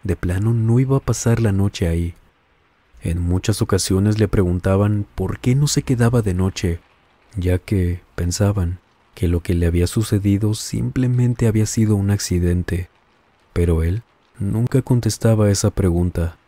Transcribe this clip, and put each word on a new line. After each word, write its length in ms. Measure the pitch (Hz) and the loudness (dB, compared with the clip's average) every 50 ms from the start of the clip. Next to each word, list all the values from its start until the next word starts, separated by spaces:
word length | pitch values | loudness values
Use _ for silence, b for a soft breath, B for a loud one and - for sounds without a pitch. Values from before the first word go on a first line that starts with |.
De 120 | - 92 85 | -4 -4 -4
plano 380 | - - 85 90 92 104 113 | -2 -2 -4 -2 -2 0 0
no 260 | 120 117 110 113 117 123 | 0 0 2 2 2 2
iba 200 | 135 131 135 135 | 2 2 0 -2
a 20 | |
pasar 400 | - - 113 - - 120 117 113 | 0 -2 -4 -2 0 0 0 2
la 120 | 113 107 | 2 0
noche 360 | 98 95 98 101 - - 98 85 | 2 2 0 0 -2 -2 -2 -2
ahí. 260 | 82 85 85 85 - _ _ _ _ _ _ _ _ _ _ _ _ _ _ _ _ - | 0 -2 -2 -4 -6 _ _ _ _ _ _ _ _ _ _ _ _ _ _ _ _ -8
En 180 | - - 85 87 | -6 -4 -4 -2
muchas 420 | 87 87 90 92 - - 101 - | 0 0 0 0 0 -2 -2 0
ocasiones 560 | 113 - 104 92 - - 98 95 98 107 107 104 | 0 0 0 -2 0 0 0 2 2 2 2 2
le 100 | 110 95 | 0 2
preguntaban 800 | - - 92 87 87 92 - 95 95 98 104 104 107 104 98 _ _ | 2 2 2 2 0 0 0 0 2 2 2 0 0 -2 -4 _ _
por 240 | - 95 87 - - | -6 -6 -6 -6 -4
qué 160 | - 123 127 | -2 0 2
no 140 | 139 147 147 | 2 0 0
se 140 | - 151 | 0 -2
quedaba 380 | - - 131 117 120 117 123 120 | -2 -2 0 2 2 2 2 2
de 140 | 110 98 92 | 0 0 0
noche, 460 | 92 92 98 - - - 90 85 82 _ _ _ _ _ _ _ _ _ _ - | 0 0 -2 -2 -2 -4 -4 -4 -4 _ _ _ _ _ _ _ _ _ _ -8
ya 240 | 101 87 90 90 90 | -4 0 0 0 -2
que 440 | _ - 107 95 90 87 87 85 - _ _ | _ -2 0 0 0 0 -2 -6 -10 _ _
pensaban 640 | - 90 87 85 - 101 101 101 104 90 87 90 - _ _ _ _ _ _ _ | -4 -4 -4 -2 0 0 0 0 0 -2 -4 -4 -8 _ _ _ _ _ _ _
que 120 | - - | -4 -2
lo 140 | 85 87 85 | 0 0 -2
que 140 | - - 90 | 0 -2 0
le 120 | 85 87 | 0 2
había 200 | 85 82 87 87 | 2 2 2 0
sucedido 680 | 90 - 117 110 - 110 101 98 104 101 98 110 104 | 0 0 -2 -2 0 -2 0 2 2 0 2 0 -2
simplemente 920 | 107 - - - - 110 117 123 127 131 127 127 127 123 123 120 120 - 120 | -2 -4 -6 -8 -6 -4 -4 -4 -2 -2 0 0 2 2 2 0 0 2 0
había 180 | 113 104 110 107 | 2 2 2 0
sido 320 | 104 - - 113 107 107 | 0 0 0 2 2 2
un 140 | 101 98 101 | 2 2 0
accidente. 800 | 101 98 - - 92 87 87 87 87 90 85 - 90 87 87 - _ _ _ _ _ _ _ _ _ _ _ _ _ | 0 -2 -2 -2 -2 0 2 2 0 0 -2 -2 -4 -6 -6 -10 _ _ _ _ _ _ _ _ _ _ _ _ _
Pero 280 | - 85 87 82 80 | 0 2 2 2 0
él 200 | 80 85 92 113 - _ _ _ _ _ _ - | 0 -2 -2 -4 -6 _ _ _ _ _ _ -6
nunca 440 | 101 98 - 107 120 127 - 131 | -4 -2 -2 -2 -2 0 0 -2
contestaba 680 | - - 127 120 - 110 - - - 113 113 107 107 104 | 0 2 0 0 0 -2 -4 0 2 2 2 4 4 2
esa 200 | 98 - - 104 | 2 2 0 0
pregunta 680 | - - 95 90 85 87 90 90 - 87 85 85 - _ _ | 0 0 0 2 2 2 0 0 -2 -2 -4 -4 -6 _ _